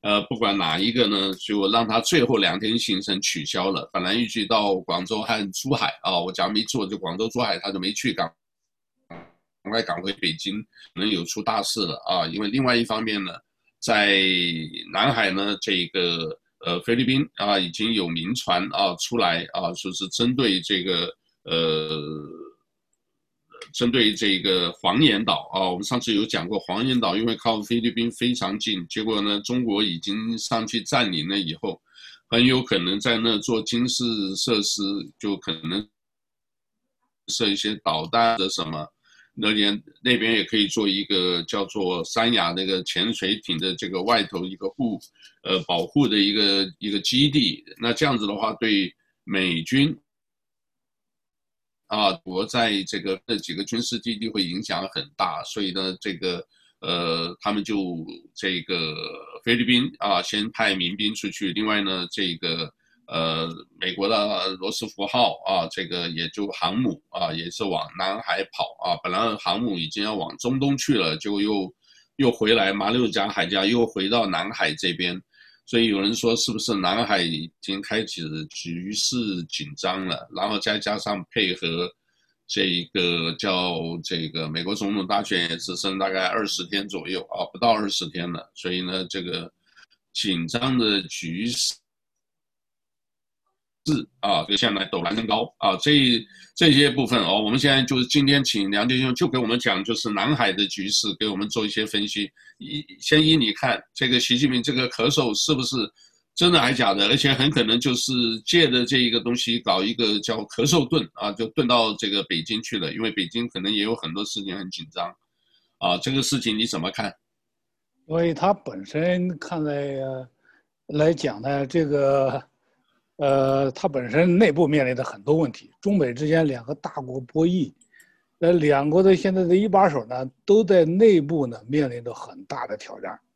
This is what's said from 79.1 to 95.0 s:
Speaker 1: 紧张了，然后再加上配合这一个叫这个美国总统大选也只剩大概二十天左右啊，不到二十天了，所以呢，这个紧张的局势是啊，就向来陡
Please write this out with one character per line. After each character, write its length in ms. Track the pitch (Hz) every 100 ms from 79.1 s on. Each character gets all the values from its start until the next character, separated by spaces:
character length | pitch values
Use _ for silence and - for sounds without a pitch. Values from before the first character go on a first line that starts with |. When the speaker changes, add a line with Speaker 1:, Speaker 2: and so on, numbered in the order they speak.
| 123 110 92 80
Speaker 1:
紧 280 | - 73 73
张 300 | 95 95 92
了， 240 | 80 - 80
然 120 | 101
后 100 | 104
再 180 | 107 104
加 200 | 104 104
上 280 | 107 101 85
配 240 | 117 95 90
合 340 | 82 82 90 _ _ _ _ _ -
这 180 | 104 95
一 200 | 87 87
个 400 | 98 87 85 82 82
叫 400 | 101 92 90 82 82 85
这 260 | - 87 80
个 180 | 82 78
美 160 | 80
国 120 | 85 104
总 180 | 98
统 140 | 104 92
大 160 | 101
选 260 | 101 92 82
也 80 | 85
只 180 | - 87
剩 220 | 98 95
大 120 | 95
概 180 | 95 92
二 180 | 110 101
十 180 | - 90
天 220 | 98 98
左 200 | 95 87
右 140 | 92 -
啊， 120 | 87 87
不 60 | 92
到 140 | 117
二 180 | 107 101
十 180 | - 85
天 220 | 87 87
了， 200 | 82 -
所 180 | - 90
以 100 | 90
呢， 220 | 90 92 87
这 140 | 95
个 280 | 87 85 85 _ _ _ _ _ _
紧 340 | - 104 87 82
张 300 | 120 127 127
的 240 | 110 101
局 440 | 85 - 82 85 117
势 260 | 120 - - _ _ _ _ _ _ _ _ _ _ _ _ _ _ _ _ _ _ _ _ -
是 200 | 139 - _
啊， 240 | 101 85 80
就 120 | 101
向 160 | 117
来 140 | 101 95
陡 140 | 90